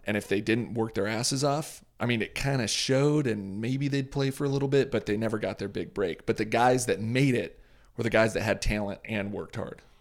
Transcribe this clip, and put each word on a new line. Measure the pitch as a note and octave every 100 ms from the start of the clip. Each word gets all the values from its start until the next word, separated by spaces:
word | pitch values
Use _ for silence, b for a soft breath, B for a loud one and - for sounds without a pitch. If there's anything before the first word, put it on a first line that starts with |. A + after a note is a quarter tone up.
| -
And | G#2
if | -
they | G2
didn't | G#2+ A2+ F#2
work | A2 A2+
their | A2+ G2
asses | A2 A#2+ C#3
off, | C#3+ C#3+ D#3 - - -
I | A#2
mean, | A#2
it | G2+ -
kinda | C#3 C3+ G#2+
showed, | - - C3 C#3+ D3+ C3+
and | G#2 G2 G2
maybe | A2+ C3+ C#3
they'd | C#3 C3+
play | C#3 C3+
for | C3
a | C#3+
little | C3+ C#3
bit, | C#3 B2+
but | A2+ G#2
they | G#2
never | A2 G#2+
got | G2 G#2
their | G2+
big | G2+ F2
break. | - F#2 D#2+ -
But | A2+
the |
guys | G#2+ A#2 B2 C3 A2+
that | F#2+
made | A2 B2 C#3+
it | A#2+ F2+ - b b b -
were |
the | A2+
guys | A2 A2
that | G2+
had | G2 G2
talent | - G#2+ G2+ G2
and | - A2 G2
worked | F#2+ E2+ A2+
hard. | - - - -